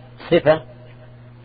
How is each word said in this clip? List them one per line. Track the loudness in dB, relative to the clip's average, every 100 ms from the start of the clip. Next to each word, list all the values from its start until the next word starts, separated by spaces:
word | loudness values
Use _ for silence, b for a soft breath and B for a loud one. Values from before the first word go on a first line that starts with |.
| -20 -16 -2
صفة | 0 2 0 -2 -20 -20 -20 -20 -20 -20 -20